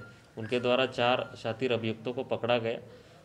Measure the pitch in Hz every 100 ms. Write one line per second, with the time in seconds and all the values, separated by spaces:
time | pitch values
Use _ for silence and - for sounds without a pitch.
0 | - - - - 110 123 123 123 127 127
1 | 120 127 - - 117 107 127 113 113 107
2 | 127 123 123 113 117 120 113 - - -
3 | - -